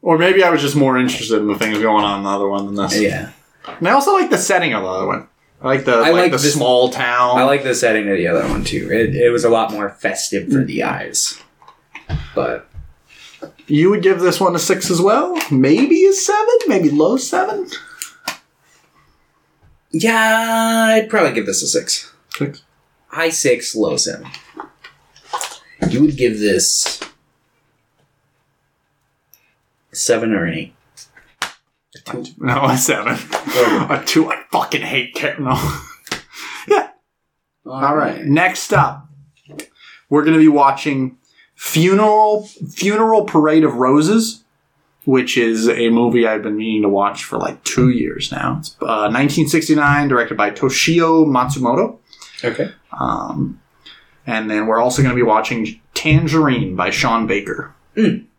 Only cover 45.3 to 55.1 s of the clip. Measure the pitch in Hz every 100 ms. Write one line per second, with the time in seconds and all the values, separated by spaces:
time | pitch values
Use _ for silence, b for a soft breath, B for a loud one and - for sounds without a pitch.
45.3 | - 117 113 113 117 117 117 120 120 113
46.3 | 107 107 107 110 107 104 98 101 - -
47.3 | - 90 - - - - 120 - - -
48.3 | - - - - - - 110 104 117 143
49.3 | 156 143 165 160 151 143 143 143 127 117
50.3 | 107 104 - 135 - - 165 165 165 151
51.3 | 131 127 139 123 135 233 - _ B B
52.3 | B - - - - _ - 65 52 -
53.3 | - 67 - _ _ b b b b -
54.3 | 110 110 107 107 113 123 123 131